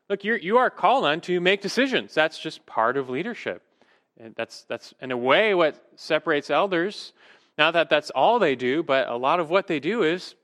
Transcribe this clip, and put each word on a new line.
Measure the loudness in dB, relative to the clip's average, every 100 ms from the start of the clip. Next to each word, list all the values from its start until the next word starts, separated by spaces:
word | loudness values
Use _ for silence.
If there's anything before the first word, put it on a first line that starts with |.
| _
look, | -6
you're, | -2 -2
you | 0 2
are | 2
called | 2 2 4
on | 2 0
to | -2 0
make | 2 0
decisions. | -2 -2 0 0 -2
That's | 0 0 -2
just | -12 -12
part | -8 0 0 0
of | -4
leadership. | -6 -6 -8 -8 -10 _ _ _ _ _ _
And | -18 -10
that's, | -10 -10
that's | -12 -12 -12 -16
in | -8
a | -4
way | 2 4 4
what | 4 2 0 _ _
separates | -4 -2 0 -2 0
elders. | 0 2 0 -2 -6 -16 _ _ -20 _ 0
Not | 2
that | 2 2
that's | 0 0
all | 2 2 4
they | 2 0
do, | 0 -2
but | 0 0 0
a | -2
lot | 0 0
of | 0
what | -2 0
they | -4
do | -2 0
is | 0 -2 -8 -20